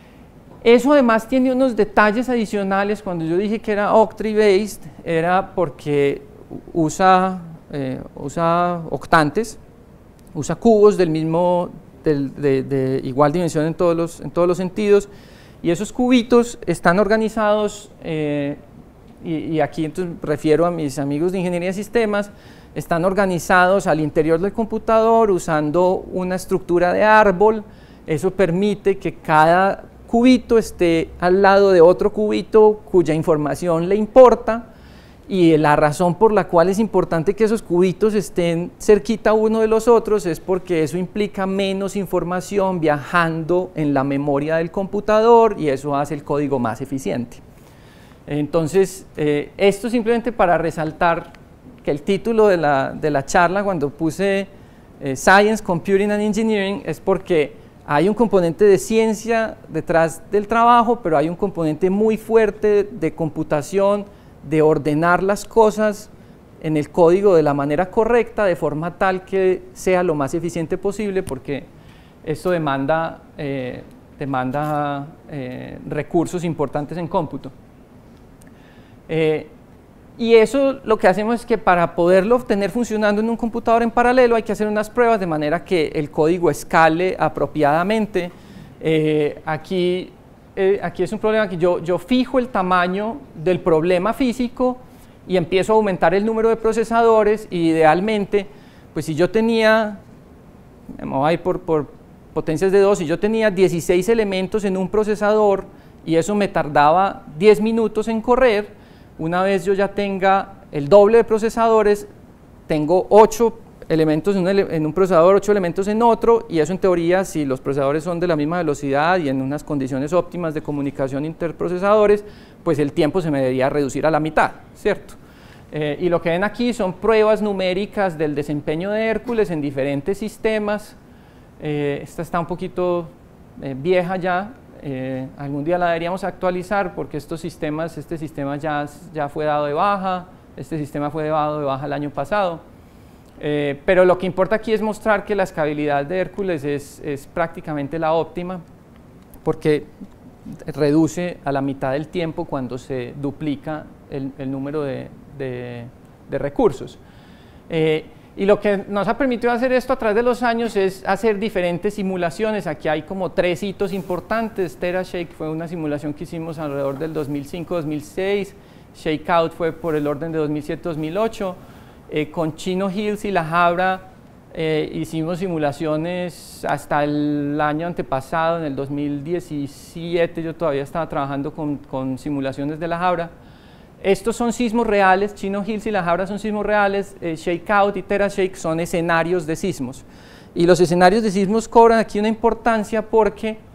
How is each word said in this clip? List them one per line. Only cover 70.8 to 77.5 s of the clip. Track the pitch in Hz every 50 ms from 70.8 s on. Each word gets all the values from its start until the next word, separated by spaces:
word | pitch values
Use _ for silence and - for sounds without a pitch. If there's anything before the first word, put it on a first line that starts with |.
| - 202 196 - 214 202 190 190 185
porque | - 135 127 - - 143 131 - - - - - - - - - - - - -
esto | - 151 - - 185
demanda, | 180 170 156 147 135 135 135 139 156 160 165 160 - - - - - -
eh, | 160 139 139 135 127 123 - - - - - - - - - -
demanda, | 147 135 139 127 127 131 127 143 151 151 151 147 147 143 143 139 143 151 - - - -
eh, | 165 143 127 123 127 127 131 127 - - - -
recursos | - 151 143 - - 170 160 131 - 180 156
importantes | 175 151 - 151 135 - 147 147 - 160 170
en | 170 147
cómputo. | - 190 160 - - 131 - 131